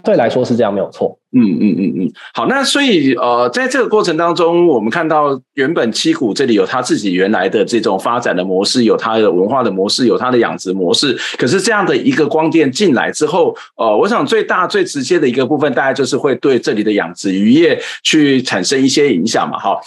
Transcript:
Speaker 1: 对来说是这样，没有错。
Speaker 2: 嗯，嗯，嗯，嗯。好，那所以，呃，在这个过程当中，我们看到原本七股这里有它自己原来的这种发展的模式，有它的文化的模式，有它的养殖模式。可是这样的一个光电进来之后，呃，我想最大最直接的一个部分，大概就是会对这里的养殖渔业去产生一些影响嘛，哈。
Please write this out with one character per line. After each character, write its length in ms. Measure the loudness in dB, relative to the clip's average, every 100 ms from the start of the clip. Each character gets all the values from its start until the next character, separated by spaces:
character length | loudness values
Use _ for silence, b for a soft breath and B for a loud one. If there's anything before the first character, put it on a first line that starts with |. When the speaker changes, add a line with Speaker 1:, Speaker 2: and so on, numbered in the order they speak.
Speaker 1:
对 140 | 0 2
来 120 | 2
说 160 | 0
是 120 | 0 0
这 80 |
样， 100 | 0
没 60 | -2
有 100 | -4
错。 260 | -4 -6 -6 _
Speaker 2:
嗯， 80 | 0 2 2
嗯， 160 | 0 0
嗯， 140 | -2 -2
嗯。 160 | -6 B B
好， 120 | -4 -2
那 160 | 0
所 200 | 0 0
以， 320 | 2 2 2
呃， 340 | 0 0 2 0
在 180 | 0 -2
这 120 | -2
个 80 | 0
过 140 | 0
程 140 | 0 0
当 180 | 0
中， 320 | 2 2 4 4
我 140 | 2
们 100 | 0
看 160 | -2 0
到 340 | 0 0 -2 -6
原 180 | -4 -2
本 200 | 0 -2
七 200 | 0 -2
股 220 | 0 -2
这 100 | 0
里 100 | 2
有 120 | 2 2
它 160 | -2
自 140 | -2 -2
己 160 | -2
原 180 | 0 0
来 180 | 0 0
的 160 | 0
这 160 | 0 0
种 160 | 0 -2
发 220 | -2 -2
展 160 | -2
的 100 | -2
模 200 | -2 -2
式， 180 | 0 2
有 140 | 2 2
它 200 | 0 0
的 140 | 2
文 180 | 2 0
化 140 | 0
的 80 | -2
模 180 | -2 -2
式， 200 | 0 0
有 100 | 0
它 100 | 0
的 80 | 0
养 220 | 0 -4
殖 140 | -6
模 200 | -2 -2
式。 240 | 0 0 B B -4
可 80 | -2
是 140 | 0
这 100 | 0
样 160 | 0 0
的 100 | 0
一 140 | 0
个 160 | 0 0
光 240 | 0 2
电 200 | 2 2
进 240 | 2 2
来 180 | 2 0
之 120 | -2
后， 300 | 0 2 0 B B -4
呃， 200 | 0 2
我 120 | 2
想 180 | 0 0
最 160 | 0
大 240 | 0 -2 0
最 160 | -2
直 220 | -2 -4
接 160 | -2 2
的 80 | 2
一 20 |
个 160 | 0 0
部 100 | 0
分， 160 | 0
大 140 | 0 -2
概 80 |
就 100 | -2
是 120 | -2 -2
会 180 | -2
对 240 | 0 0 0
这 140 | 0
里 100 | -2
的 100 | 0
养 220 | 0 -2
殖 180 | -6 -4
渔 200 | 0 4
业 260 | 4 4 0 B B
去 400 | 0 2 2 2
产 200 | 0 -4
生 140 | -2 0
一 60 | 2
些 260 | 2 2
影 100 | 2
响 240 | 0 -2 -2
嘛， 80 | -4
哈。 220 | -4 -4